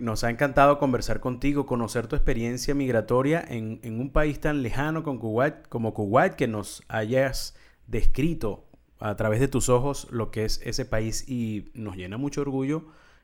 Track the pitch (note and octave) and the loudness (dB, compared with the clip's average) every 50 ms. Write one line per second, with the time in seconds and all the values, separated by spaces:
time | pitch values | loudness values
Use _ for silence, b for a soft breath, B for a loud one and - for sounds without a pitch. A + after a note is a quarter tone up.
0 | A#2+ A#2 G#2+ - - A#2 A#2+ - D3 C#3 B2+ C#3+ C#3 C#3+ C#3+ C#3+ D3 C3+ B2 A2+ | -4 -4 -2 -2 -2 -2 0 0 -2 2 4 6 6 6 6 4 2 0 0 0
1 | - A#2 A2 G#2+ - B2+ B2 A#2+ - C#3+ C#3+ C#3+ C3+ - B2+ A#2+ A#2 A2 - A#2+ | 0 0 -2 -2 -2 -4 -4 -2 0 0 0 0 0 -2 -2 -2 -2 -2 -2 -4
2 | A2+ A2+ D#3 C#3+ - D3 C3 A#2 A#2 A#2 B2 A#2+ - - C#3+ C#3+ C#3 B2+ A#2+ A2+ | -4 0 2 2 4 4 2 2 0 -2 -4 -4 -2 -2 0 0 0 2 2 0
3 | G2+ - B2 B2 C3 C#3+ D#3+ E3+ - - C3 A2+ A2 A2 A2+ A2+ - A#2 A2 A2+ | 2 2 2 2 4 2 2 0 -2 -4 -6 -6 -6 -6 -8 -8 -8 -8 -6 -6
4 | C3 C#3+ - D#3 D#3 D3+ C#3 - - D#3 D3 C#3+ B2 A2 G#2 - C#3+ D#3 D#3+ D#3+ | -4 0 2 2 2 2 0 -2 -2 -2 0 0 -2 -2 -2 -2 -2 -2 -2 -4
5 | D3 D3+ C3 A2+ A2+ A2 G#2+ A#2 C3+ D#3 D3+ - - - - A#2+ A2+ A2 G#2 - | -4 -6 -6 -4 -4 -2 2 2 2 2 0 -4 -10 -10 -6 -4 -4 -2 -2 -2
6 | G#2+ G2 G#2+ C3+ F3 F#3+ - - C#3+ A#2 A2 G#2 F#2+ - - - - - - A2+ | 0 2 4 4 4 4 2 0 -2 -2 -2 -4 -6 -8 -10 -16 -12 -6 -4 -4
7 | A2 G#2+ B2 C3 C3+ C3+ - - - - - b b b b b b b A2+ A2 | -2 0 2 2 2 2 0 -4 -6 -8 -12 b b b b b b b 2 6
8 | - - - C3+ C3+ E3+ D#3+ B2 A#2 G#2 F#2+ - - _ - - _ _ _ - | 8 8 8 8 4 0 0 -2 -4 -4 -6 -6 -12 _ -20 -20 _ _ _ -8
9 | A2+ G#2+ G2+ - G#2+ G#2+ G#2+ A#2 C#3 C#3 - B2 - - B2 B2 B2+ C#3+ C3+ - | -6 -4 -2 0 0 0 2 2 2 2 2 2 2 4 4 4 2 0 -4 -4
10 | - - B2 A#2 G#2+ G#2+ - A2 G#2+ G#2+ G#2 - - - A2 B2 B2+ - - A2 | -8 -8 -6 -6 -6 -4 -4 -2 -2 0 0 -2 -2 -4 -4 -4 -4 -2 -2 -2
11 | A2 A2+ G#2+ - - - C3 A#2+ A#2 A2 G#2+ G2+ F2 - - A2+ A2 G2+ F2+ G2 | -2 -2 -4 -6 -6 -6 -4 -4 -4 -4 -4 -6 -8 -10 -12 -12 -10 -10 -10 -10
12 | F2+ F2+ G2+ A#2+ C#3 C#3+ - D3 C#3+ C#3+ C3+ C3+ C3+ C3+ D3+ D#3+ D#3 B B B | -10 -10 -8 -6 -6 -4 -4 -4 -4 -2 -2 -2 -2 -2 -2 -4 -6 B B B
13 | B B B B | B B B B